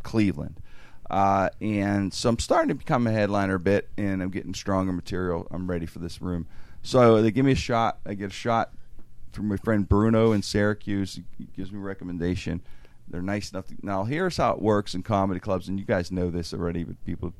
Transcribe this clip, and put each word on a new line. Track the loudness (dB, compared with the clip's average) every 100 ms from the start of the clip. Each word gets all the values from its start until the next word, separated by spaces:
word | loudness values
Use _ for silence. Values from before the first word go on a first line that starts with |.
Cleveland. | -2 2 2 2 -6 -10 -12 -12 -14 -12 -2
Uh, | 2 4 4 2 0
and | -2 0 2 2 0
so | 0 0
I'm | 0
starting | 2 2 4
to | 0
become | 0 2 2
a |
headliner | 2 2 2 2 2
a |
bit, | 4 2 2 -4
and | -2 -2
I'm | -2
getting | -4 -6
stronger | -8 -2 0 0
material. | -2 -4 -2 -2 -2 -4
I'm | -6 -2
ready | -2 -4
for | -8
this | -10 -6
room. | -4 -4 -4 -8 -10 -8
So | 0 6 8 8
they | 6
give | 4 4
me |
a | 4
shot. | 2 0 0 -2 -6
I |
get | -6 -6
a |
shot | -4 0 0 0 -6 -12 -10 -10 -10 -10
from | -4 -2
my | 0
friend | 2 2 6
Bruno | 6 6 6 6
in | 4
Syracuse. | 2 2 2 0 -2 -2 -2 -6 -10 -10
He | -10 -8
gives | -8
me | -6
a |
recommendation. | -8 -8 -8 -2 0 0 -2 -6 -6 -12 -14 -16 -10
They're | -6
nice | -4 -4 -4
enough | -8 -8
to, | -8
now, | -4 -2 -2
here's | 0 -2 2
how | 0
it | 2
works | 4 2 2 -6
in |
comedy | 0 2 2 0
clubs, | -2 -2 -2
and | -6
you | 0
guys | 0 0
know | 0 0
this | -2 -4
already, | -4 -2 -2
but | -6 -8 -6
people | -4 -6